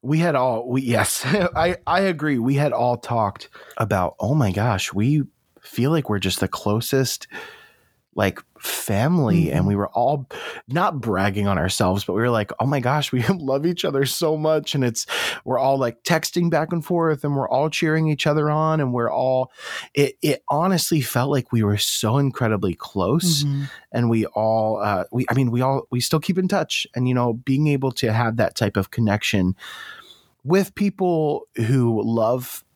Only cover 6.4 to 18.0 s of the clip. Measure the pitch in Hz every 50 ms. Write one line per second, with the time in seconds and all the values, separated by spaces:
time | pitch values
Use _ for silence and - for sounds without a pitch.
6.4 | - 95 - - - 104 101 113 117 - - 135 135 123 - - - - - -
7.4 | - - - - - - _ _ _ _ _ _ _ _ _ - 107 98 - -
8.4 | - _ _ - - - - - - - 107 98 117 151 180 180 143 110 - 170
9.4 | - 78 67 80 92 98 104 101 101 - - - 120 131 147 147 131 _ - -
10.4 | - - - - - - 127 165 185 202 170 143 113 113 98 87 98 101 95 104
11.4 | 101 101 98 87 76 92 - - - 92 92 101 101 - 92 101 113 123 120 110
12.4 | 104 - - - 110 135 143 139 117 123 139 151 143 - - 127 117 - 196 180
13.4 | 156 131 131 139 147 170 175 175 - - 143 135 139 131 - - 170 156 156 156
14.4 | 151 156 156 156 147 - - 143 131 120 117 - - - - - - - - -
15.4 | - - 127 123 135 135 139 135 135 120 117 _ _ - 175 160 156 - - 180
16.4 | 175 170 170 151 160 160 180 170 151 - 180 170 165 160 156 139 - 147 143 139
17.4 | 131 - - 127 147 160 151 - - 160 156 160